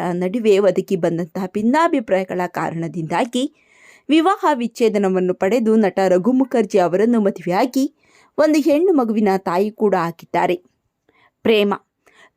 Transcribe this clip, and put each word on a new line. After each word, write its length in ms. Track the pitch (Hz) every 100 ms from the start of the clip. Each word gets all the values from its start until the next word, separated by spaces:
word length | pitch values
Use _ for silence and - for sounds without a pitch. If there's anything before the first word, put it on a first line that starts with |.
| 175
ನಡುವೆ 420 | 175 185 240 214 196
ಒದಗಿ 380 | 202 - - 190
ಬಂದಂತಹ 480 | 170 165 180 185 -
ಭಿನ್ನಾಭಿಪ್ರಾಯಗಳ 880 | 214 226 302 339 285 220 190 185 180 175
ಕಾರಣದಿಂದಾಗಿ 960 | 156 160 165 165 165 156 170 240 247 285 _ _ _ - - -
ವಿವಾಹ 360 | 311 339 415 330
ವಿಚ್ಛೇದನವನ್ನು 800 | 262 233 - 226 202 196 185 180
ಪಡೆದು 380 | 180 190 247 220 220
ನಟ 240 | 196 190 190
ರಘು 240 | 185 196
ಮುಖರ್ಜಿ 460 | 262 262 240 220 196
ಅವರನ್ನು 400 | 170 185 233 233
ಮದುವೆಯಾಗಿ 640 | 202 196 175 185 254 262 285 - _ _ _ -
ಒಂದು 220 | 311 311
ಹೆಣ್ಣು 300 | 311 294 381
ಮಗುವಿನ 360 | 302 233 220 208 190
ತಾಯಿ 320 | 190 175 214
ಕೂಡ 240 | - 208 190
ಆಗಿದ್ದಾರೆ. 560 | 165 - - 170 180 175 _ _ _ _ _ _ _ _ 220
ಪ್ರೇಮ 280 | 214 202 - _ _ _ _ _